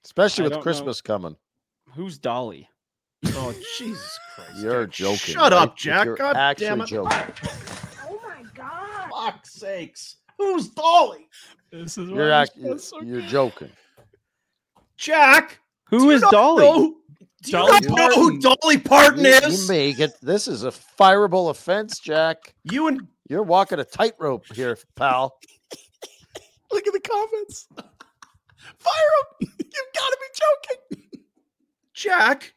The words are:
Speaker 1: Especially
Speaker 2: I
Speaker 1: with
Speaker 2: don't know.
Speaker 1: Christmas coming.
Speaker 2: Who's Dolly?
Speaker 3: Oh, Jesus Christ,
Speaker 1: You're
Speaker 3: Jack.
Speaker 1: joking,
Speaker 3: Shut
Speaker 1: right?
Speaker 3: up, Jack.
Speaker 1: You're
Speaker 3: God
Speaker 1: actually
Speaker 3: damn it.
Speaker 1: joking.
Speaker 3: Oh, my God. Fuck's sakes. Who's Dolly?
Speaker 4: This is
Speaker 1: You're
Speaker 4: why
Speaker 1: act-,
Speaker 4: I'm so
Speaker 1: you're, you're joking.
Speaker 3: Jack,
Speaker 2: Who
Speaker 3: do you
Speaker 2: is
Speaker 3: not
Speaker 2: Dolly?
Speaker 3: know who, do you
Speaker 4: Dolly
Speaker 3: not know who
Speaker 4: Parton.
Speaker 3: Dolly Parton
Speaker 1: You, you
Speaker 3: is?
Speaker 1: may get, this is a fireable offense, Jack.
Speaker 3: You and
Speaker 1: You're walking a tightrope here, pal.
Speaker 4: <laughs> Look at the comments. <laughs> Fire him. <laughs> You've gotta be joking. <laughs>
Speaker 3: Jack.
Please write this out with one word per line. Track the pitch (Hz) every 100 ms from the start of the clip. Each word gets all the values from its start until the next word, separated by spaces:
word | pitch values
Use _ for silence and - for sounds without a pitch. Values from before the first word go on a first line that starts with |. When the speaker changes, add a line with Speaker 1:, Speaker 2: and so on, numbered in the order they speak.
Speaker 1:
Especially | - - 196 -
Speaker 2:
I |
Speaker 1:
with | 156
Speaker 2:
don't | 151
know. |
Speaker 1:
Christmas | 160 147 143 117
coming. | - 104 85 78 _ _ _ _ _
Speaker 2:
Who's | 131 190 139
Dolly? | - 120 117 76 _ _ _ _ _ _ -
Speaker 3:
Oh, | 135 127 110 440 -
Jesus | 233 202 - - -
Christ, | - - 95
Speaker 1:
You're | 107 123
Speaker 3:
Jack. | 107
Speaker 1:
joking, | - 98 101 -
Speaker 3:
Shut | - 294
Speaker 1:
right? |
Speaker 3:
up, | 180 196 -
Jack. | 151 170
Speaker 1:
You're | 226
Speaker 3:
God | - 277
Speaker 1:
actually | 131 139 143 214
Speaker 3:
damn | 208
it. | -
Speaker 1:
joking. | 110 92 - - - - - - - - - 285
Speaker 3:
Oh, | 415
my | 453 311 226
God. | 254 262 339 403 415 349 294 220
Fuck's | - _
sakes. | - 202 190 160 - - _ _ -
Who's | 403 359 202
Dolly? | - 320 339 254 - _ - - _ _
Speaker 4:
This | 165 165 202
is | 180
Speaker 1:
You're | 185 151
Speaker 4:
why | 151
Speaker 1:
act-, | 143 -
Speaker 4:
I'm | 127 285
so | - -
Speaker 1:
you're, | 120 123
you're | 98
joking. | 139 127 - 71 _ _ _ _ _ _ _ _ _ _ _ _ _
Speaker 3:
Jack, | - 311 277 302 311 - _ _ _
Speaker 2:
Who | 226
Speaker 3:
do |
you | 277
Speaker 2:
is | 285
Speaker 3:
not | 208
Speaker 2:
Dolly? | 208 262 330
Speaker 3:
know | 285
who, | 320 320 - _ _ _ _
do | 262
you | 175
Speaker 4:
Dolly | -
Speaker 3:
not | 415
know | - - 339
who | 494 330 285
Speaker 4:
Parton. | 269 -
Speaker 3:
Dolly | 320 285
Parton | - 277 294 294
Speaker 1:
You, | 277
you | 262 294
Speaker 3:
is? | 196 190
Speaker 1:
may | 175 143
get, | 135 151 _
this | 127 202 240
is | 127
a | 123
fireable | - _ - 190 196 208 185 170
offense, | 135 - 196 220 -
Jack. | - 156 160 156 _ _
Speaker 3:
You | 156 254 320
and | 269 185 _ _
Speaker 1:
You're | 170
walking | 202 180 196 170
a |
tightrope | 131 - 233 - 156 120 _
here, | 113 127 113 _
pal. | - 139 127 131 _ _ _ _ - _ _
Speaker 4:
<laughs> | - _ _ - _ _ _
Look | 403
at | 392
the | 381
comments. | 392 427 440 440 403 - _
<laughs> | - - _ _ _ _ _ _ _ - _
Fire | - 622 622 622 554 _
him. | -
<laughs> | -
You've | - 571 523
gotta | - 523 523
be | 539 - 605 571 - 508 _ -
joking. | _ - _ _ _
<laughs> | _ _ _ _
Speaker 3:
Jack. | - 403 349 226 277 -